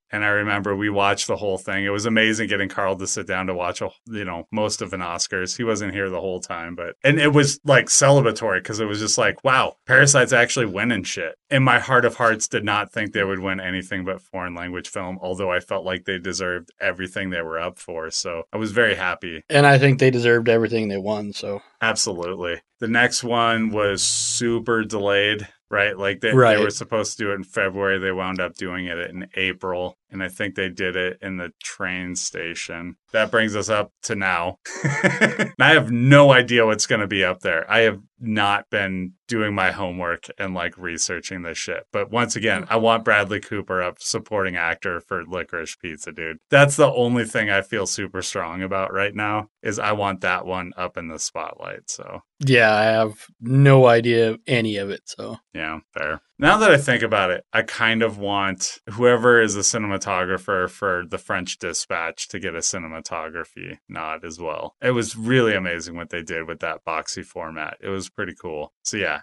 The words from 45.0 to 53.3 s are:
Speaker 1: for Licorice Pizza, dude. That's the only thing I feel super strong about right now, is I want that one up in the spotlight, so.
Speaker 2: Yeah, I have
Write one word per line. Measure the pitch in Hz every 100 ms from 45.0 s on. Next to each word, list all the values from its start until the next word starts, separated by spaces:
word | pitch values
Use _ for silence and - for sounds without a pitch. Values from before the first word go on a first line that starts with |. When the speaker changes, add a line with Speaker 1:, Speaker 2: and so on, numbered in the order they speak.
Speaker 1:
for | - 92
Licorice | 80 90 80 85 78 -
Pizza, | 90 76 85
dude. | 78 82 80 -
That's | 139 143 147
the | 135
only | 123 120 123
thing | 110 117 104
I | 98
feel | - 107 92
super | - 95 92
strong | - 101 85 87
about | 92 95 95
right | 95 104
now, | 104 104 107 107 _
is | 110 107
I | 104
want | 104 98 92
that | 92 90 87
one | 92 90 -
up | 90 87
in | 82
the | 78
spotlight, | - 82 80 - 50 - -
so. | - 98 90 - -
Speaker 2:
Yeah, | 135 120 110
I | 107
have | 110 110 110 - -